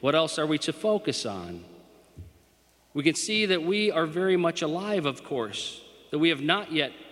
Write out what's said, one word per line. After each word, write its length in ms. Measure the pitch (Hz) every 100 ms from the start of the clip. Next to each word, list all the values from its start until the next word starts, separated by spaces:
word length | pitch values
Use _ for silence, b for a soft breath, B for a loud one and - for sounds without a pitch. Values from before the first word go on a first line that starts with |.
What 120 | 131
else 240 | 151 160 -
are 80 | 151
we 140 | 151
to 140 | -
focus 520 | - 220 214 208 127 117
on? 380 | 98 87 87 87 - - - _ - - - _ _ _ _ _
We 80 | 147
can 140 | 147 156
see 320 | - 214 214
that 160 | 185
we 260 | 160 202 214
are 160 | 160 160
very 320 | 160 190 185
much 240 | 170 165
alive, 460 | 160 165 202 202 147
of 160 | 127
course, 580 | - 135 110 101 - - - - -
that 80 | 151
we 100 | 165
have 120 | 151
not 300 | 143 190 196
yet 200 | 156 135 - -